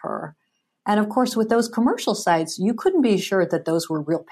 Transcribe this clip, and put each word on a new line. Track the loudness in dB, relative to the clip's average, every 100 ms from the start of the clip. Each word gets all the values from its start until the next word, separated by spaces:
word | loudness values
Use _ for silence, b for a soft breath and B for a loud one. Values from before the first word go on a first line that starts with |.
her. | -8 -8 -10 -16 _ _ _ _ -2
And | 0
of | 2
course, | 0 0 0
with | 2
those | 2 0
commercial | 0 0 0 -2
sites, | -2 0 0 0 -2
you | -2
couldn't | 0 0 2
be | 4 2
sure | 2 0 2
that | 0
those | 0 -2 -2
were | -4
real | -2 -4 -4